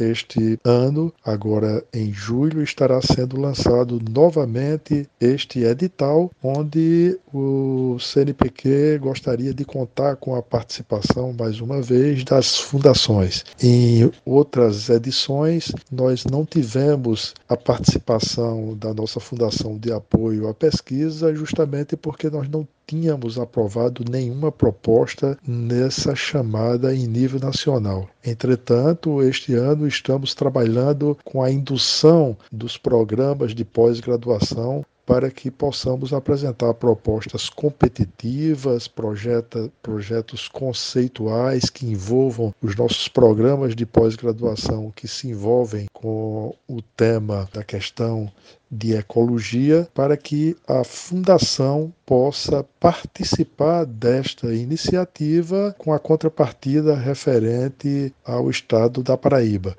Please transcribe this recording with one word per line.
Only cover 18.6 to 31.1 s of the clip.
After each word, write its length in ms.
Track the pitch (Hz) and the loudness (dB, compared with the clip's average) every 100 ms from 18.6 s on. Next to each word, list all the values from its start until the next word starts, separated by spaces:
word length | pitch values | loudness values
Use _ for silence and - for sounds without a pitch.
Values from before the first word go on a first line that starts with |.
| 110 | -6
da 200 | 110 110 | -8 -6
nossa 260 | 107 110 - | -6 -6 -8
Fundação 560 | - 120 113 - 113 107 | -10 -2 -2 -2 -6 -6
de 160 | 113 | -6
Apoio 560 | 110 - 107 113 107 107 | -6 0 0 0 -2 -4
à 60 | |
Pesquisa, 800 | 107 160 - - 131 156 156 160 | 0 0 0 -4 -4 -4 -2 -2
justamente 600 | 151 156 - 151 139 147 | -2 -4 -2 -2 -4 -6
porque 360 | 156 156 143 156 | -8 -8 -6 -6
nós 180 | 147 135 | -4 -6
não 180 | 156 151 _ - | -6 -8 _ -8
tínhamos 520 | 156 165 143 117 120 | -2 -2 -2 -4 -6
aprovado 640 | 120 - 104 113 123 123 120 | -4 -2 -2 0 -2 -2 -4
nenhuma 400 | 127 127 131 151 | -4 -4 -4 -4
proposta 840 | - 123 95 - 113 135 - 139 139 - | 2 2 2 2 4 2 0 -2 -2 -4
nessa 720 | 120 117 120 127 - - 139 | -4 0 0 0 0 -2 -2
chamada 800 | - 147 117 107 117 120 131 | -2 -2 -2 0 0 2 0
em 120 | 131 123 | 0 0
nível 320 | 113 131 135 | 0 0 0
nacional. 680 | 135 135 156 131 104 95 95 _ | -4 -2 0 0 0 -4 -6 _
Entretanto, 960 | 123 113 123 123 - 120 139 165 160 143 | -8 -2 0 0 2 2 4 2 0 2
este 300 | 131 135 - | 2 0 0
ano 340 | 120 131 151 151 | 0 2 2 0
estamos 480 | - - 131 131 | -2 -2 -2 -2
trabalhando 800 | - 143 131 117 113 135 147 147 | -2 -2 2 2 2 2 2 0